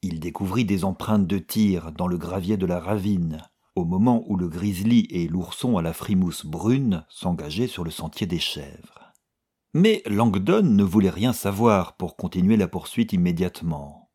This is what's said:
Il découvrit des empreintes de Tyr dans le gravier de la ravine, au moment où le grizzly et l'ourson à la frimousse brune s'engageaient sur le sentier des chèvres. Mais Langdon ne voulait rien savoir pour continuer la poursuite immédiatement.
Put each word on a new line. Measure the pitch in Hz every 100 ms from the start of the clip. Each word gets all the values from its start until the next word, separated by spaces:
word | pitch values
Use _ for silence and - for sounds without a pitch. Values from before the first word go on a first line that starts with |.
Il | 95 82
découvrit | 82 80 98 101
des | 113 98
empreintes | 95 90 - 107 92
de | 95
Tyr | 85 - 107 92 80
dans | 78 90
le | 90
gravier | 85 92 90 104
de | 92
la | 87
ravine, | 82 104 98 98 82 78 - _ _ -
au |
moment | 85 92 117 117 -
où | 98
le | 87
grizzly | 82 101 92 104 120 104
et | 87 85
l'ourson | 87 85 - 123 107
à |
la | 82
frimousse | 82 - 95 90 80
brune | 76 82 101 131 131 90 80
s'engageaient | - 92 85 - 78 123
sur | -
le | 82
sentier | - 80 - 98
des | 85
chèvres. | - - 71 69 - - - _ _ _ _ _ _
Mais | 151 202 214 -
Langdon | 104 117 98 98 -
ne | 190 101
voulait | 101 95 95
rien | 85 113
savoir | 120 98 98 117 101 87 -
pour | 87 -
continuer | 87 92 92 110
la | 90
poursuite | 87 - - 113
immédiatement. | 95 87 85 90 - 85 76 71 - _